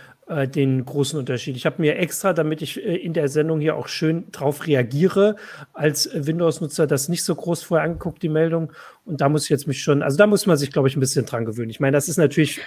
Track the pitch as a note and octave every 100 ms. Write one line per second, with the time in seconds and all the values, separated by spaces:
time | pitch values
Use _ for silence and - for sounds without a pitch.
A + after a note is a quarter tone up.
0 | - - - D#3+ C3 D3 C3+ C3 B2+ C#3+
1 | C3+ D3+ B2+ B2+ - B2+ D#3+ - D3+ -
2 | F3+ - G3 E3 D#3 D#3 D3 - G#3+ E3
3 | E3+ E3 D3 D3+ D#3 D#3+ D3+ - - -
4 | D#3 E3 - - C#3+ D3 D#3+ C3+ A2+ C#3
5 | F3+ F#3+ G#3 G#3 - - - - D#3 C#3+
6 | - - C#3+ E3 E3+ D#3+ D#3 - D3 C3+
7 | D3+ F3 - F3 E3+ E3+ - E3 D#3 E3+
8 | E3+ - E3 D#3 E3 E3 D#3+ - - -
9 | - C#3+ C#3+ D3+ - C#3 D3 C3 - C#3+
10 | C#3+ C#3+ G#3 G3+ G3+ D3+ C#3 D3+ C3+ C#3
11 | C3 D3 - A#2 A2+ A2 A2+ A2 C3+ D3
12 | C#3+ E3 D3 E3 D3 -